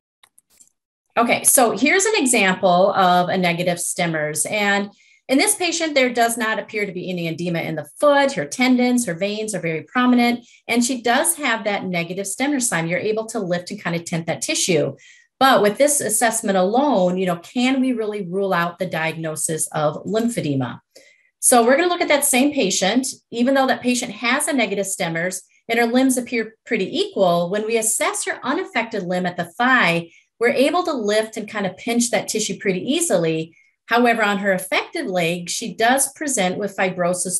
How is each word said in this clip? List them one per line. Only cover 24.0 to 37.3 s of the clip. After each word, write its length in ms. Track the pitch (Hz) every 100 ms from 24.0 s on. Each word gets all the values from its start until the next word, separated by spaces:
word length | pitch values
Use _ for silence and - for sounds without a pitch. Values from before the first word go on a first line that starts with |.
| 247
has 340 | - 240 269 311
a 60 |
negative 320 | 277 202 196 196
Stemmers 560 | - 170 165 180 185 - _ -
and 120 | 226
her 80 | 233
limbs 300 | 254 269 254
appear 380 | 240 240 220 - -
pretty 220 | 220 190 311
equal, 520 | 403 220 185 175 175
when 160 | 208 220
we 120 | 226
assess 480 | 220 - 320 403 381
her 140 | -
unaffected 600 | 247 320 370 233 233 214
limb 220 | 175 180 180
at 100 | 175
the 100 | 175
thigh, 640 | - 247 247 180 170 170 _ _ _
we're 100 | 233
able 340 | 233 285 349
to 100 | 339
lift 420 | 269 202 214 220 220
and 140 | 208
kind 160 | 214 190
of 120 | -
pinch 340 | 254 240 -
that 180 | 202 -
tissue 280 | 214 - -
pretty 240 | 202 180 208
easily. 680 | 320 339 185 165 160 165 _ _ _ -
However, 360 | 233 240 226
on 140 | 208 202
her 160 | 202
affected 540 | 180 - 330 427 339 240
leg, 420 | 180 170 175 175
she 240 | - 226
does 400 | 175 226 269 -
present 440 | - 302 214 180 180
with 180 | 202 -
fibrosis 600 | 190 170 175 180 185